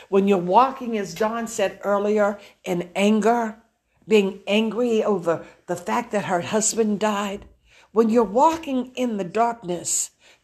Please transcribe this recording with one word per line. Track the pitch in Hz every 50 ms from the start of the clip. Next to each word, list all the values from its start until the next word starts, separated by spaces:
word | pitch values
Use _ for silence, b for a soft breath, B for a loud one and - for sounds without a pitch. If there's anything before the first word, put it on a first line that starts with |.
| B
when | B 190 196 196
you're | 202 196
walking, | 175 175 180 190 233 262 262 262 - 254 233 226
as | 208 190 165 165
Dawn | - 220 214 226 233 226
said | 220 - - 196 190 190 - -
earlier, | 202 202 202 208 208 214 214 202 202 208 B B B B B B
in | 185 180 175 175 175 -
anger, | 190 202 208 214 214 196 226 240 240 226 214 214 - _ _ _ _ _ _ _ _ _
being | 170 220 208 196 196 196 - -
angry | 202 202 220 226 220 190 226 247 240 220 214 -
over | 208 202 180 165 170 160 156 B B B B B
the | - 175
fact | 175 - 220 220 240 233 -
that | 208 202 -
her | - 185 175
husband | 170 123 208 214 208 - 214 220 220 214 208 185
died, | 214 214 208 202 208 196 202 208 - - _ _ b b b b b b
when | b 214 233 214
you're | 220 240 220
walking | 185 202 254 302 330 320 330 - 277 262 254 254 - -
in | 247 254 240 214
the | 196 185
darkness, | 170 190 220 233 233 233 233 - 175 175 165 143 - - - - - b b b b b b